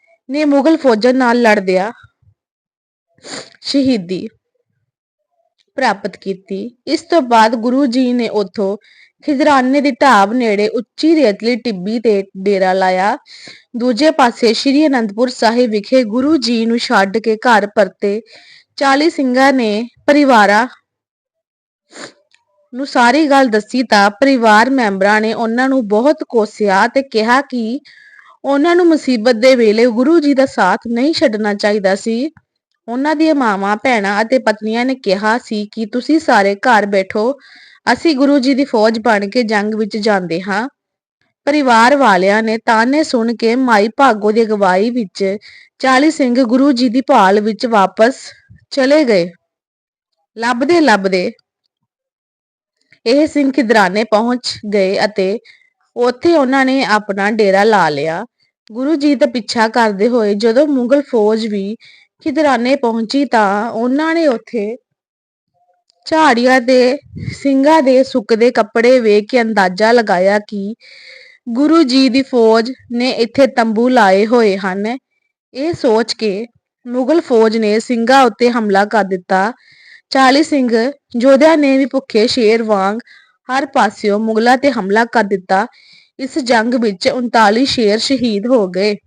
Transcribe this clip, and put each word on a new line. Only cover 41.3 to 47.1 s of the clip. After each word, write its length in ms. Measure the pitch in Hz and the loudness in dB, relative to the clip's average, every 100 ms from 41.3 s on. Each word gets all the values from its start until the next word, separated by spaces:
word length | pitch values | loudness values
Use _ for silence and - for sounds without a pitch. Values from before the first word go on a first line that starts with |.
| _ | _
ਪਰਿਵਾਰ 520 | - 302 262 226 262 285 | -4 0 2 4 4 4
ਵਾਲਿਆਂ 460 | 247 185 190 208 | 4 2 2 0
ਨੇ 160 | 220 220 | -2 -4
ਤਾਨੇ 460 | - 220 233 294 | 0 0 2 0
ਸੁਣ 300 | 302 247 226 | 0 -2 -2
ਕੇ 220 | 214 226 240 | -2 -2 0
ਮਾਈ 320 | 262 214 220 | 2 2 0
ਭਾਗੋ 440 | - 269 214 208 | 2 0 2 0
ਦੀ 100 | 214 | 0
ਅਗਵਾਈ 480 | 220 214 196 185 226 | 0 0 0 0 0
ਵਿੱਚ 460 | 240 196 - 190 190 - - _ - | -4 -6 -6 -6 -6 -12 -20 _ -6
ਚਾਲੀ 320 | 262 262 311 | 0 2 2
ਸਿੰਘ 340 | 302 262 240 | 0 0 0
ਗੁਰੂ 280 | 240 247 277 | 0 2 2
ਜੀ 160 | 240 247 | 0 0
ਦੀ 120 | 240 | -2
ਭਾਲ 400 | 254 | 2